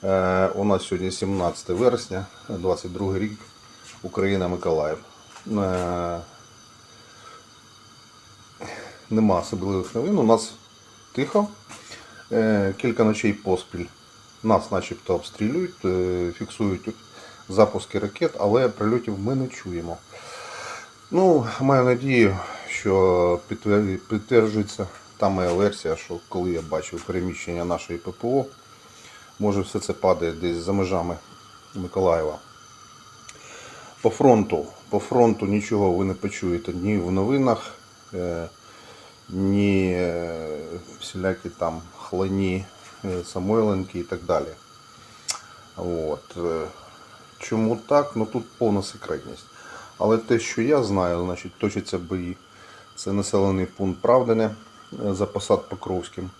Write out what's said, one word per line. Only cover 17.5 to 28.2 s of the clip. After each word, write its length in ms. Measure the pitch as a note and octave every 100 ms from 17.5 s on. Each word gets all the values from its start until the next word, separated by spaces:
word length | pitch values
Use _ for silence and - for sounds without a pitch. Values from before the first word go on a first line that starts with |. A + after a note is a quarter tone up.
| F#2+ G#2+ G2+ - G2+
ракет, 320 | G2+ - E3 -
але 300 | G2+ A2+ B2+
прильотів 500 | G2+ G#2+ B2 A#2+ G2
ми 160 | G#2 C3+
не 120 | B2+
чуємо. 500 | - F#2+ F2 E2+ E2 - - - - - - - - - - -
Ну, 360 | E3 F#3 D#3 A2+ -
маю 240 | C3+ C#3
надію, 540 | B2+ B2 C3+ B2+ G#2 F#2 - - -
що 680 | - G#2+ F#2+ F#2 F2+ F2 F2 -
підтвер-, 480 | G2+ G#2 G#2 G#2 F#2 -
підтверджується 800 | G#2+ G#2+ B2 A2 G#2+ G2+ - F#2+ - - -
та 120 | G2+
моя 240 | F#2+ F2+
версія, 420 | F2 G2+ G2+ D#2+ D#2+
що 240 | - F2 -
коли 220 | F#2 F2+
я 100 | E2
бачив 420 | D#2+ D#2 D#2 E2+
переміщення 640 | - F2+ F2+ - - E2+ F2
нашої 340 | E2+ - E2
П 120 | -
П 160 | -